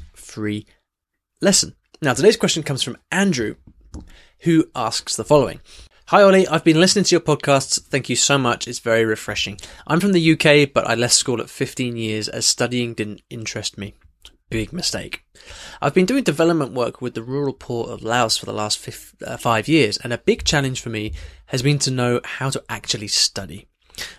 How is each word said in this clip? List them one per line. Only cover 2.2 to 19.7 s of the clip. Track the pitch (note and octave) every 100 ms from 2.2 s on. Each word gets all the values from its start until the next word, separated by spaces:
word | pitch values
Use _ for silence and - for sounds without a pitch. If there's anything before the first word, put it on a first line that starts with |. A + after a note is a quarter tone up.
| F#3 A#3+
question | F#3 E3
comes | C#3+ C3
from | - - _
Andrew, | F3 G3 C3 G#2+ - - _ _ - - - _ _
who | E3+ D#3+ - C3
asks | A2+ - - -
the |
following. | A2 D3 A2+ - - - - _ -
"Hi, | F#3
Ollie. | G3 F#3+ F#3
I've | D#3+
been | E3 D#3
listening | F#3 G#3
to | F3+
your | E3+
podcasts. | - C#3+ - C#3 - -
Thank | - C#3 B2
you | A#2+
so | - C#3+
much. | B2 A2+ -
It's | A#2+
very | A#2 A2+
refreshing. | A2+ G#2+ - G#2 - G#2 - - -
I'm | D#3+
from | G3+
the | F3+
U | D#3+ D3
K, | D#3 D3
but | C#3+ - -
I | A#2
left | A#2+
school | - - A2+
at | -
fifteen | - C3 - B2 A#2
years | A2 G#2+ G#2+
as | B2
studying | - - A#2+ B2 A#2+
didn't | A2+ G#2 G2+ _
interest | B2 A2 A2 - -
me. | G2 - _ _ - _ _
Big | A2 G#2+
mistake. | F3 - G#2+ F2+ - _ _ - - - -
I've | C#3+
been | F#3
doing | F#3 C4+
development | - D3 E3 E3 C3
work | B2+ A#2 -
with | B2
the | B2
rural | A#2 C#3 C#3+
poor | B2+ - A#2+ A2+
of | A2
Laos | A2 B2 A2+ -
for |
the | G#2+
last | G#2+ G#2+ -
fif-, | - - - _ -
uh, | B2
five | B2+ A2+
years, | A2